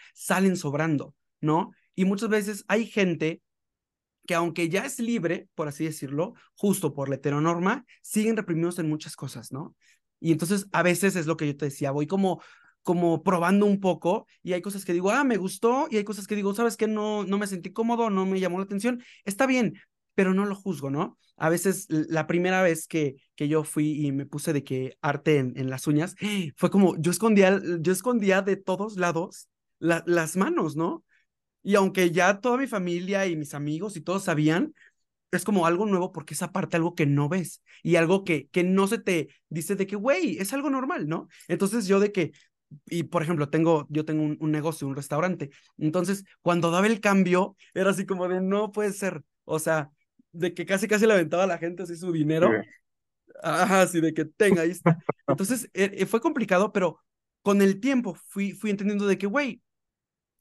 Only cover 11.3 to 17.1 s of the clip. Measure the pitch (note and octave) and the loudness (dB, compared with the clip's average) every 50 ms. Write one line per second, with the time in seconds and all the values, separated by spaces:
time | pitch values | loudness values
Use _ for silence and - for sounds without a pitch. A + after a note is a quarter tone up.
11.3 | E3 D#3 D#3+ D3 C#3+ D3 D#3 C#3+ C#3 - C#3+ C3+ C#3 D3 D3+ C#3+ F#3 G3 G3 F#3 | -2 -2 -2 -4 -2 -2 -4 -6 -4 -4 -4 -4 -2 -2 -2 -2 0 0 2 0
12.3 | F3 - - - - - _ _ _ _ _ - F3 F3 F3 E3+ E3 D#3 - F#3+ | 0 -2 -6 -14 -20 -20 _ _ _ _ _ -2 0 2 2 2 2 0 2 0
13.3 | F#3 E3+ E3+ F3 G3 G3+ G#3 G#3 G3+ G3 G3 F#3 E3+ - - E3+ F#3 A#3 - _ | 0 2 2 2 4 4 4 4 4 2 2 0 0 0 0 -2 -2 -2 -4 _
14.3 | _ _ - E3+ F3+ F3+ F3 G3+ G3 G3 G3 - F3 E3+ F3+ G3 G#3+ C4 D4 C4+ | _ _ -6 -4 -4 -4 -4 -6 -10 -8 -4 -2 -2 0 0 0 2 2 2 2
15.3 | A#3 F#3+ F3+ F#3+ G3 - - A#3 B3 C4+ D4+ - - G#3+ G#3 G#3 G#3+ G3+ G3 - | 0 0 -2 -4 -4 -2 0 0 2 0 0 -2 -2 -2 -2 -4 -6 -10 -8 -6
16.3 | G#3+ G#3 G3 G3 G3 G#3 A#3 A#3 A#3 - A3 G#3+ G#3+ G#3+ G#3 G#3+ | -4 -2 -2 -2 -2 0 0 -2 0 0 -2 -2 0 -2 -2 -2